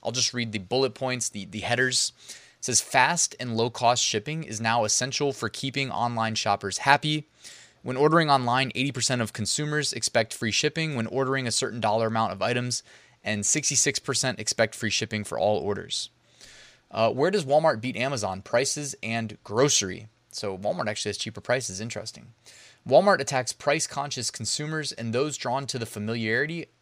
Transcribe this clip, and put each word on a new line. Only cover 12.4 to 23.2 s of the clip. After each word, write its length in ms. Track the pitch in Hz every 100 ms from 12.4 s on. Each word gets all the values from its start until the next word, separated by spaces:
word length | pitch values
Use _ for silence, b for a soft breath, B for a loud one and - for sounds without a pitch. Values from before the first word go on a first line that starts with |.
items, 400 | 95 123 123 117 B B B B
and 240 | 104 104 101
sixty-six 540 | 151 - 135 143 -
percent 400 | - 127 131 117
expect 360 | 107 - 113 -
free 140 | 110
shipping 360 | - - 107 104
for 120 | 58
all 200 | 101 107
orders." 520 | 92 98 - - - _ B B B B B B _
Uh, 200 | 107 113
where 200 | 117 165
does 140 | 196
Walmart 380 | 135 147 160 113
beat 160 | 127 107
Amazon? 440 | 131 135 101 92
Prices 540 | - 147 139 - 143 -
and 340 | 110 113 110 107
grocery. 640 | - 107 143 - 98 87 110 _ _
So 260 | - 104 95
Walmart 300 | 104 175 110
actually 220 | 107 104
has 80 | 101
cheaper 240 | - 104
prices. 400 | - 127 123 95
Interesting. 460 | 113 - - - - - B B B B -
Walmart 320 | 139 202 180